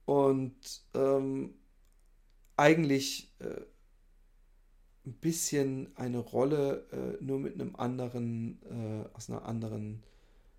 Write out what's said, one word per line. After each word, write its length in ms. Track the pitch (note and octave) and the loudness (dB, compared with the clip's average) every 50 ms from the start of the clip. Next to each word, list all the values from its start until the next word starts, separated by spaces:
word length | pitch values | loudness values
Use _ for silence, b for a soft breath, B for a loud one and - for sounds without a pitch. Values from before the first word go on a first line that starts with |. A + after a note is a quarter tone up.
| _ | _
und, 800 | - C#3+ C#3+ C#3 C#3 C3+ C3+ C3 C3 C3+ - - - - - - _ - | 2 4 6 6 6 4 4 0 -2 -6 -10 -14 -16 -16 -16 -16 _ 0
ähm, 600 | - C3+ C#3 C#3 C3+ C3+ C3+ C3+ C3+ C#3 - - - _ _ _ _ _ _ _ _ _ _ _ _ _ _ _ _ _ _ _ | 2 4 4 4 4 2 0 -2 -2 -4 -6 -8 -14 _ _ _ _ _ _ _ _ _ _ _ _ _ _ _ _ _ _ _
eigentlich... 760 | - C#3+ D3 D#3+ E3 D#3+ C#3 C#3 C#3 C3+ - - - - - _ _ | 6 8 8 8 8 6 4 4 4 2 0 -4 -6 -10 -14 _ _
Äh, 220 | - - - - - - - _ _ _ _ _ _ _ _ _ _ _ _ _ _ _ _ _ _ _ _ _ _ _ _ _ _ | -10 -8 -8 -8 -12 -14 -20 _ _ _ _ _ _ _ _ _ _ _ _ _ _ _ _ _ _ _ _ _ _ _ _ _ _
ein 80 | C#3 A2+ | -14 -12
bisschen 800 | - - E3 E3 - - - - C#3+ C#3 C3+ C3 C3 C3+ - - | -4 -2 -2 0 0 -2 0 0 2 2 0 0 -4 -6 -10 -8
eine 220 | - B2+ B2 B2 A#2+ | -6 -6 -4 -2 -4
Rolle, 680 | A#2 - - A#2+ B2+ C#3 D3+ D3+ C#3 C#3 C3+ - - - | -4 -2 0 2 2 4 4 2 2 0 0 -2 -6 -8
äh, 320 | - C3+ B2+ B2 - - C3+ | -8 -6 -6 -6 -6 -6 -4
nur 160 | C3 C3+ C3+ | -4 -4 -2
mit 160 | C#3 - - | -4 -4 -6
einem 220 | C3+ C3+ B2 - | -6 -8 -8 -6
anderen, 840 | - B2 A#2+ B2+ B2+ B2+ A#2+ B2 B2 A#2+ A#2 A#2 A2+ A2+ A#2 - - - | -4 -4 -4 -2 -4 -6 -6 -4 -4 -4 -4 -4 -4 -6 -6 -8 -12 -14
äh, 520 | - - A#2 A2 A2 A2 G#2+ - - - | -12 -10 -8 -6 -6 -6 -6 -8 -10 -12
aus 140 | A#2 - - | -16 -12 -10
einer 160 | A#2 - - | -10 -10 -8
anderen 580 | - A#2 A2+ A2 A2 A2 A2 G#2+ G#2+ A2 A2 b b b b b b b b b b b | -6 -6 -6 -6 -6 -6 -8 -8 -8 -10 -12 b b b b b b b b b b b